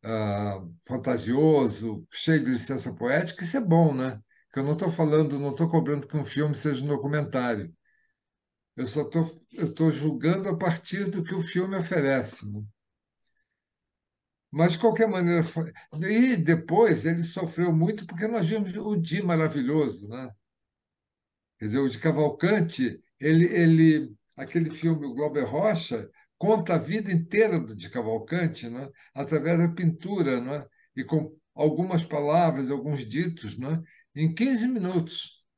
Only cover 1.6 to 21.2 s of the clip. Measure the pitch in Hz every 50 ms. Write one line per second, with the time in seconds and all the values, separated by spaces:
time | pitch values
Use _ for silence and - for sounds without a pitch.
1.6 | 127 113 101 98 110 113 107 - - _ - - - 160 160 151 - 123 131 113
2.6 | - - 139 127 - 123 110 - 113 123 135 160 180 165 - - 180 170 - 277
3.6 | 233 180 165 165 170 156 139 127 131 131 120 107 - _ _ _ _ _ - 135
4.6 | 135 143 151 156 196 175 165 - 165 151 151 156 156 143 139 139 143 143 139 -
5.6 | 165 165 165 160 131 135 147 147 147 - - 151 139 - - 139 151 151 151 147
6.6 | - 151 143 127 135 147 147 139 139 139 147 151 147 - - 127 123 123 117 101
7.6 | 87 82 - _ _ _ _ _ _ _ _ _ _ _ _ _ _ _ _ _
8.6 | _ _ _ - 131 123 110 151 147 - - 165 165 - - - _ _ - -
9.6 | 170 165 - - 160 160 139 127 147 156 139 120 120 160 180 196 190 202 175 165
10.6 | 190 175 165 - - - 180 196 202 180 175 185 165 - 190 185 165 - - 175
11.6 | 180 190 196 190 165 - 190 165 139 135 135 131 113 - - - - 104 104 104
12.6 | 104 107 _ _ _ _ _ _ _ _ _ _ _ _ _ _ _ _ _ _
13.6 | _ _ _ _ _ _ _ _ _ _ _ _ _ _ _ _ _ _ - 143
14.6 | 165 180 170 - - 226 - - 226 220 196 185 175 170 170 165 160 - - 165
15.6 | 165 - - - - _ - 156 175 190 214 220 247 262 247 180 151 147 170 160
16.6 | - - 160 202 233 214 - - 101 165 170 170 170 165 - 190 175 165 - 165
17.6 | 175 180 160 160 165 190 220 208 - - 180 165 208 220 233 226 175 160 214 220
18.6 | 202 185 180 208 208 214 208 175 165 165 156 202 196 175 170 160 160 156 156 147
19.6 | 127 127 147 156 147 123 101 95 101 104 113 127 131 120 104 _ _ _ _ _
20.6 | _ _ _ _ _ _ _ _ _ _ _ _